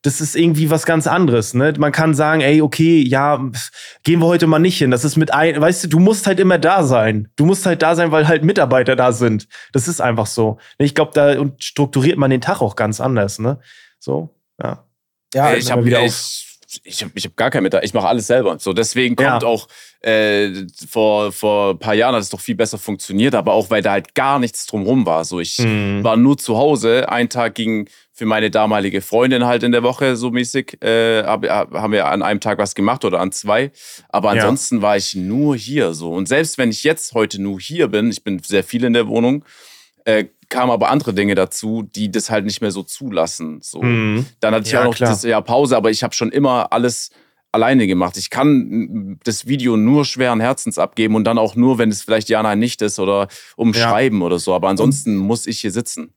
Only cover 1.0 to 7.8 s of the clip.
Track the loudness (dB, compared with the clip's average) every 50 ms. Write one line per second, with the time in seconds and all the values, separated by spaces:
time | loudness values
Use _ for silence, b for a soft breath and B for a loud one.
1 | 0 0 0 2 2 2 2 0 0 0 0 0 0 2 2 0 -2 0 0 0
2 | 0 2 2 2 2 2 2 2 4 4 4 4 4 2 2 2 2 4 4 4
3 | 4 4 2 2 2 2 0 0 -2 -6 -6 -10 -12 -12 B B B B B B
4 | _ 0 2 4 4 4 4 4 4 4 4 4 4 2 2 2 2 2 2 2
5 | 0 0 2 2 2 2 2 2 2 2 2 2 2 2 2 0 -2 2 4 6
6 | 6 6 4 2 0 0 2 4 4 4 4 4 4 4 4 4 2 4 4 4
7 | 4 2 0 -2 -4 -6 _ 2 2 2 2 2 0 -2 0 2